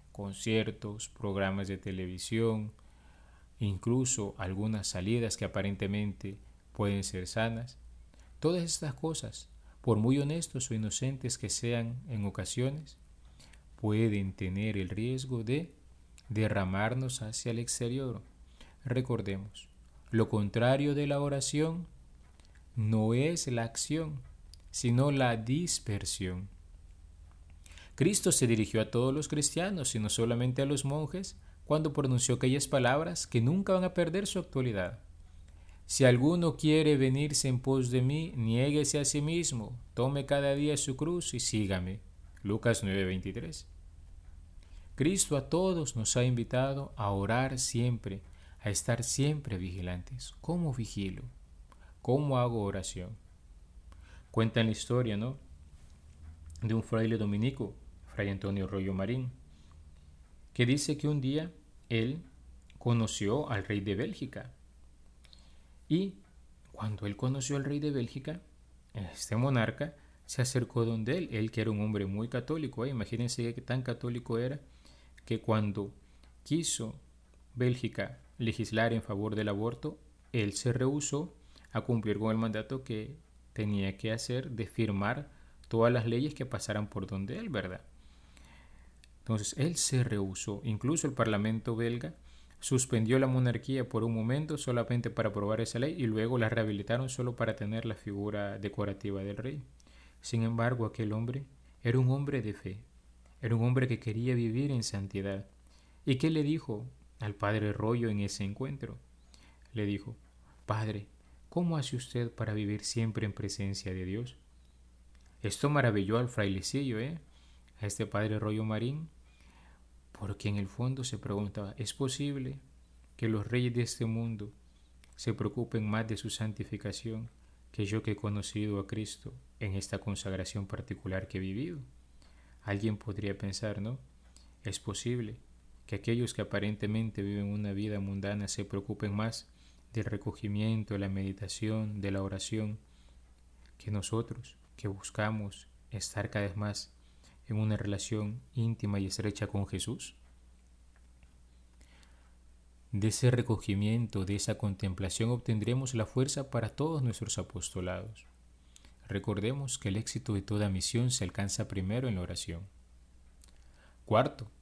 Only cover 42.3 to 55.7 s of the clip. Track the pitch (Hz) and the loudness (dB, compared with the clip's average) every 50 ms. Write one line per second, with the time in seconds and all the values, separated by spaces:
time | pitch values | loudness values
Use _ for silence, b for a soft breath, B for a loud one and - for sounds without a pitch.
42.3 | - - - 98 104 113 - 120 113 - - 98 95 98 95 92 92 92 - 95 | -16 -6 -2 0 0 2 4 4 4 4 2 2 2 2 2 2 0 0 -2 -4
43.3 | 95 117 - 165 151 - - - - - - - - - - - - - - - | -6 -6 -6 -8 -10 -10 -12 -14 -18 -18 -18 -18 -18 -18 -18 -18 -18 -18 -18 -18
44.3 | - - - - - - b b b b b b b - 135 156 196 185 - - | -18 -18 -18 -18 -18 -18 b b b b b b b 2 2 2 4 2 2 2
45.3 | 151 139 127 - - 170 185 190 180 170 151 123 - 117 107 - - 123 123 127 | 2 -2 0 0 0 2 2 2 2 0 -2 -2 -2 -2 0 2 2 4 4 4
46.3 | 127 117 113 - - 127 131 139 139 139 139 - - - 107 101 101 98 98 98 | 4 2 0 0 0 0 2 2 0 -4 -6 -8 -6 -2 0 0 2 2 2 4
47.3 | 113 123 131 135 139 127 - - - 117 117 123 120 110 - 107 95 98 - B | 4 2 2 0 0 -2 -2 0 2 2 2 2 2 0 -2 -6 -8 -8 -10 B
48.3 | B B B B B B - 107 98 - - - 117 117 120 - - - 135 147 | B B B B B B -2 -2 -2 0 2 2 0 0 0 -2 2 2 2 2
49.3 | 151 147 147 120 107 90 90 92 90 95 87 90 90 90 90 - 131 120 - - | 2 0 -2 -4 -4 -4 -4 -4 -4 -4 -4 -4 -4 -4 -6 -8 -10 -10 -12 -12
50.3 | - - - - 165 175 170 151 123 123 110 - - 101 98 95 92 101 123 123 | -14 -12 -4 -2 0 0 0 0 0 -2 -4 -4 -2 -4 -4 -4 -4 -6 -10 -12
51.3 | - - - - - - - - B B B B B B - - - 151 147 143 | -14 -16 -20 -20 -20 -20 -20 -20 B B B B B B 0 2 2 4 4 2
52.3 | 131 123 123 123 117 110 101 98 92 98 90 - - 98 90 95 110 - - - | 2 2 2 2 2 0 0 0 -2 -4 -4 -6 -6 -8 -8 -8 -10 -14 -16 -20
53.3 | - - - - - - - - - - - - B B B B B B B B | -20 -20 -20 -20 -20 -20 -20 -20 -20 -20 -20 -20 B B B B B B B B
54.3 | - 110 113 113 - 120 113 110 107 - - - 120 123 127 113 104 101 110 127 | 0 2 2 4 4 4 4 4 2 0 0 0 2 2 2 2 0 0 -2 -4
55.3 | 143 147 - - - - - - | -6 -8 -12 -18 -20 -20 -20 -20